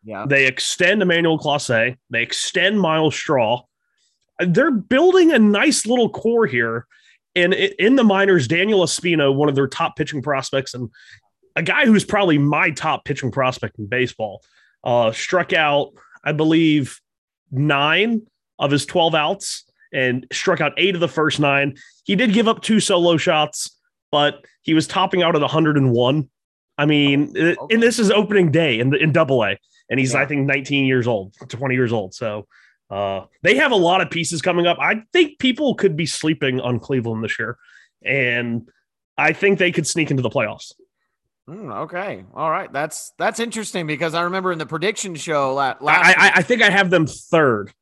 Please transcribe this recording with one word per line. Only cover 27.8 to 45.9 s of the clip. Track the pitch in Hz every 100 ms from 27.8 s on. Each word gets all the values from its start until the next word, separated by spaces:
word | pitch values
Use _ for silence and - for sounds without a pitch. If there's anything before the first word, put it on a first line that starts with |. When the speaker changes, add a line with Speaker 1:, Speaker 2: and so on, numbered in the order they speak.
Speaker 2:
this | 233 233
is | 208
opening | 214 208 208 175
day | 151 160 113
in | 127
the, | 143
in | 156
Double | 160 151 131
A, | 101 98 _ _ _
and | 123
he's, | 131
Speaker 1:
Yeah. | 143
Speaker 2:
I | 139
think, | 147 139
nineteen | 139 135 139 135
years | 131 120
old, | 110 95 _ 127
twenty | 113 135 127
years | 120
old. | 113 92
So, | - 113 104 104 _ _ _ _
uh, | 98 98 95 - _
they | 170 254
have | 294
a | 214
lot | 170 185
of | 160
pieces | 165 165 165
coming | 185 175 170
up. | 156
I | 151 220 -
think | 349 311 -
people | 262 226 294 -
could | 196 156
be | 160
sleeping | - 160 156 139 127
on | 120 120
Cleveland | - 131 117 110
this | 110 -
year, | 113 - _ - _ _
and | - 135 123 120 120 117 - _ _ _ _ -
I | 151
think | 160 196 196
they | 180
could | 170 147
sneak | 170 151
into | 135
the | 120
playoffs. | - 107 104 - _ _ _ _ _ _ _ -
Speaker 1:
Mm, | 185 175 104
okay. | 156 175 196 107 95
All | - 160
right. | 170 180
That's, | 135 156 - - -
that's | 190 226
interesting | 233 220 208 190 156
because | 147 165 165
I |
remember | 175 190 185
in | 165
the | 156
prediction | 156 185 208 196
show | 160 170 147 135
la-, | 135 131 -
Speaker 2:
I, |
Speaker 1:
last | 147